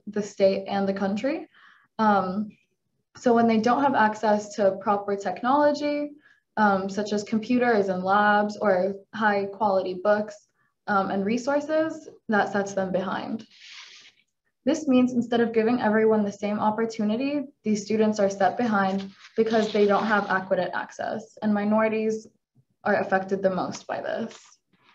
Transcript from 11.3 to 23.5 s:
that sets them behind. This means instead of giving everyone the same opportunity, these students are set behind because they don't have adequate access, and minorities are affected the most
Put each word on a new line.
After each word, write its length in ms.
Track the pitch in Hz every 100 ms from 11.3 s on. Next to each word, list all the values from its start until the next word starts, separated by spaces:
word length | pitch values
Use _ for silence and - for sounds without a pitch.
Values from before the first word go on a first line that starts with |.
| 240 277 285 294 311 320 320 - - -
that 220 | 208 -
sets 220 | 202 196
them 200 | - 185
behind. 520 | 185 190 - - 226 - _ - - - - - _ _ _ _ _ 254
This 220 | 320 277
means 260 | 254 247
instead 260 | 240 - 233
of 140 | 226
giving 260 | 226 220 247
everyone 420 | 214 214 220 214
the 80 | 202
same 280 | - 202 208
opportunity, 840 | 214 214 226 - 208 226 277 285 269 _
these 200 | 214 202 -
students 340 | 214 214 208
are 100 | 196
set 280 | 196 185 -
behind 520 | 233 202 190 196 196 - - -
because 340 | 220 226 214
they 140 | 214 202
don't 200 | 196 220
have 240 | 208 196
adequate 420 | 190 190 185 175
access, 640 | - - - - - - -
and 120 | 214
minorities 760 | 208 208 214 220 220 220 220 - _ _ _ _ _
are 120 | - 196
affected 460 | 190 190 190 190
the 80 |
most 380 | 190